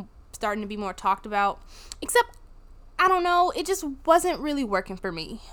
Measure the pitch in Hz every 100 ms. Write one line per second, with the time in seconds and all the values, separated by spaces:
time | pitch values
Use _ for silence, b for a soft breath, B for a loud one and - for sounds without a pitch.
0 | 190 - - - 214 208 208 208 196 -
1 | 202 190 214 208 202 - B B B -
2 | 277 480 466 - - - - - - -
3 | 370 370 349 349 359 - 349 381 294 269
4 | - 339 349 269 294 285 233 190 196 185
5 | 190 165 160 226 B